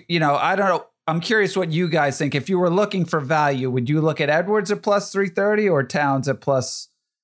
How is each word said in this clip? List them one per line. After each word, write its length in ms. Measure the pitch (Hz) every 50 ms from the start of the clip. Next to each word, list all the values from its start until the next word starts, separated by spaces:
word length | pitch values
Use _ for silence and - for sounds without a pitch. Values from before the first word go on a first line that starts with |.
| - -
you 120 | 170 170
know, 140 | 156 143 143
I 200 | - - 165 190
don't 140 | 190 202 190
know, 160 | 175 156 - - _ _ _
I'm 140 | - 160 170
curious 380 | 165 - 226 220 202 180 - 190
what 140 | 180 165
you 180 | 151 165 180 165
guys 280 | 160 160 147 143 127 -
think. 160 | 156 139 147
If 120 | 139 131 -
you 100 | 190 180
were 100 | 180 175
looking 340 | 170 190 208 202 202 190 165
for 160 | - - 160
value, 500 | 139 127 160 151 151 143 139 127 131 131
would 200 | 123 131 120 123
you 100 | 151 156
look 220 | 151 156 147 -
at 80 | 151 143
Edwards 400 | 151 165 180 196 214 214 208 208
at 120 | 208 175 -
plus 280 | 214 202 202 202 -
three 160 | - 196 196 185
thirty 400 | 165 - 196 208 214 208 214 196
or 160 | 165 139 127
Towns 460 | - - 160 147 143 135 135 120 139
at 100 | 131 -
plus 500 | - 143 139 131 120 - - - - - _ _ _ _ _ _